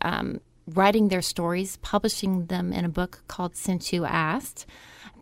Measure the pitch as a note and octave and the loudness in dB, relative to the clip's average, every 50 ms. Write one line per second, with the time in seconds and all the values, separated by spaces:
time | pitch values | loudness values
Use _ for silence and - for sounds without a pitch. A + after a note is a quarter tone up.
0 | - E3+ F3 - - - - - _ _ _ _ - E3 D#3+ F#3 G3 G3+ G#3 A3+ | -2 -2 0 -2 -2 -4 -6 -8 _ _ _ _ -12 -2 2 4 6 6 6 6
1 | G#3+ G3 F#3+ F3+ E3+ - - - E3+ E3+ F3 F3+ G3 F#3+ - - - - - G3+ | 6 4 4 2 0 -2 -2 0 0 0 0 0 -2 -4 -8 -10 -6 0 0 2
2 | - A3 - - - F#3+ F#3 F3+ E3+ E3 F#3 F3+ F3+ F3+ F#3 - F3 E3+ D3+ F3 | 2 0 -2 0 0 0 0 0 0 -2 -2 -2 -2 -2 -2 0 -2 -2 0 -2
3 | F3+ F3+ - - _ - - - F3+ F3 - - - - F#3 E3+ - - F#3 F3 | -4 -4 -6 -14 _ -14 -8 -6 -6 -6 -6 -4 -2 -2 -2 0 -2 -2 -2 -2
4 | E3 - - E3 D#3+ D#3 F3+ C4+ - - - - - - - - - - - - | 0 0 0 0 0 0 0 -2 -4 -8 -14 -16 -18 -20 -20 -20 -20 -20 -20 -20
5 | - - - - | -20 -20 -10 0